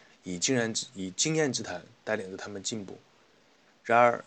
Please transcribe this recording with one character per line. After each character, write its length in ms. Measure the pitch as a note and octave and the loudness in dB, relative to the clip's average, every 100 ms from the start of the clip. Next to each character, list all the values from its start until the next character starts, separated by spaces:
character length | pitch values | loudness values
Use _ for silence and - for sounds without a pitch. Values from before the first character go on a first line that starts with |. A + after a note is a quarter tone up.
| - - | -20 -16
以 160 | - F2+ | -8 -2
经 160 | - C3 | 2 2
验 180 | A2+ | 2
之， 140 | A2 - - | -2 -6 -8
以 160 | F#2 | -8
经 240 | F#2 D#3 D#3 | -2 0 2
验 180 | D3+ | 2
之 80 | A#2 | 0
谈 220 | A2 F2+ - - | -6 -10 -12 -14
带 120 | - G#2+ | -4 -4
领 160 | F#2+ | -4
着 40 | F#2+ | -10
他 140 | - | -10
们 120 | G2+ | -8
进 220 | F#2+ A2+ | -6 -6
步。 140 | F#2+ - - _ _ _ _ _ _ _ | -8 -14 -20 _ _ _ _ _ _ _
然 160 | - A#2 | 2 6
而， 260 | A#2+ A#2 | 6 4